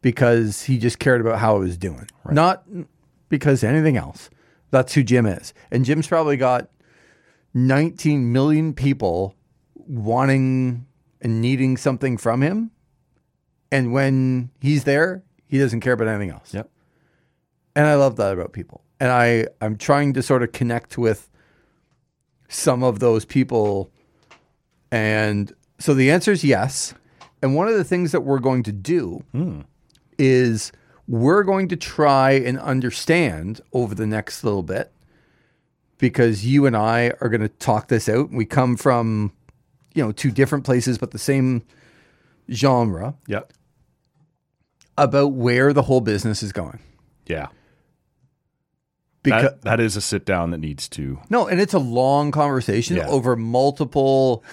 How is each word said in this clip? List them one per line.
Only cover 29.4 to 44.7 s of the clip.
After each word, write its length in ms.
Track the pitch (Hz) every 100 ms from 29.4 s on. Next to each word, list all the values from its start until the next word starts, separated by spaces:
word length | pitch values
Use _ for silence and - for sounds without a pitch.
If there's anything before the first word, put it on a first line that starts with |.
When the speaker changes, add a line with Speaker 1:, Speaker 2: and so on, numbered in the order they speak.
| 175 78 69 _ _ _ _ _
Speaker 1:
is 520 | 135 127 123 110 - _ _ _ -
we're 340 | 117 123 190
going 260 | 196 190 185
to 80 | 170
try 560 | - - 151 135 135
and 260 | 135 123 131
understand 1040 | - 131 123 - - 165 156 78 85 110 -
over 220 | 127 117
the 120 | 104 110
next 380 | 107 104 -
little 180 | 120 101
bit, 300 | 82 95 - _ _ _ _ _ _ _ _ _ _ _
because 460 | 127 - 120 107 110
you 200 | 139 139
and 100 | 113
I 360 | 110 117 120 -
are 80 | 120
gonna 200 | 110 107
talk 400 | _ - 110 -
this 200 | 117 -
out. 220 | 110 147
We 140 | 127
come 320 | 110 - 127 120
from, 560 | 139 123 113 110 104 _ _ _ _ _ _
you 100 | -
know, 80 | 120
two 180 | 107 139
different 340 | 107 139 147
places, 340 | 135 123 120 120
but 120 | 123
the 80 | 107
same 440 | - 139 131 123 - _ _ _ _ _ _ _ -
genre. 640 | 113 135 127 113 85 107 143 -
Speaker 2:
Yep. 260 | 101 - _ _ _ _ _ _ _ _ _ _ _ _